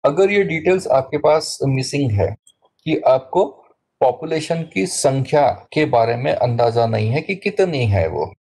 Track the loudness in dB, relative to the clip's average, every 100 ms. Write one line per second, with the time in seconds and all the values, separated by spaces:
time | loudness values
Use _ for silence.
0 | 0 2 2 2 0 0 0 0 2 0
1 | 0 -2 2 2 0 -4 -2 -2 -2 -2
2 | 0 0 -2 -4 _ _ _ _ -4 0
3 | 2 2 0 -2 -2 -4 _ _ _ _
4 | 0 0 -4 -6 -4 -6 -4 -4 -4 -2
5 | -2 0 0 2 2 0 -6 -2 0 2
6 | 2 0 -2 -2 -2 2 2 2 0 0
7 | 0 -2 -4 -6 -6 0 0 0 0 2
8 | 0 -2 -6 -8